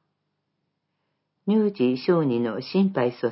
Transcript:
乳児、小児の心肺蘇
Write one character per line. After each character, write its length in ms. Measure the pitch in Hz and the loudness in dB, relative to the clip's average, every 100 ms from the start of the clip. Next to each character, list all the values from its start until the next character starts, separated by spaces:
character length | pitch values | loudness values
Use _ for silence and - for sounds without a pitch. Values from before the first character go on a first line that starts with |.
| _ _ _ _ _ _ _ _ _ _ _ _ _ _ 196 | _ _ _ _ _ _ _ _ _ _ _ _ _ _ 0
乳 280 | 220 208 | 0 0
児、 240 | 202 127 131 | 0 0 0
小 260 | - 170 | 0 2
児 160 | 143 120 | 2 0
の 220 | 120 107 | -2 -6
心 280 | - 190 196 | -2 0 0
肺 220 | 143 120 - | 0 -2 -2
蘇 120 | 120 | -6